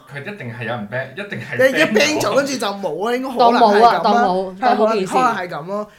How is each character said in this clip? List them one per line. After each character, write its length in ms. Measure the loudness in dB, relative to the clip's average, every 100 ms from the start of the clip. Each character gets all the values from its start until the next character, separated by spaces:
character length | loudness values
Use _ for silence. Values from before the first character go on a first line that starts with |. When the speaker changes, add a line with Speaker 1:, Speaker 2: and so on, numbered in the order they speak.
| -16
Speaker 1:
係， 120 | -14
佢 100 | -12
一 40 | -12
定 100 | -12
係 80 | -10
有 40 | -8
人 240 | -8 -6
ban， 220 | -8 -8
一 160 | -10 -12
定 100 | -10
係 280 | -6 0 2
Speaker 2:
一， 40 |
一 120 | 2
Speaker 1:
ban 80 | 2
咗。 20 |
Speaker 2:
ban 280 | 2 2 0
咗， 140 | 0 0
跟 100 | -2
住 100 | -2
就 100 | -6
冇 400 | -6 -6 -4 -4
啊， 80 | -4
應 80 |
該 60 | -4
可 80 | 2
能 160 | 4
係 260 | 6 4 6
咁 0 |
啦。 180 | 6 6
Speaker 3:
當 140 | 2 4
冇 340 | 2 0 -4
啊， 60 | -2
當 0 |
冇， 0 |
Speaker 2:
係， 40 |
Speaker 3:
當 180 | 0 2
冇 160 | 2 0
件 100 | 0
事。 60 |
Speaker 2:
可 60 | 2
能， 160 | 2 0
可 60 |
能 60 | -6
係 20 |
咁 160 | -10 -8
咯。 200 | -8 -8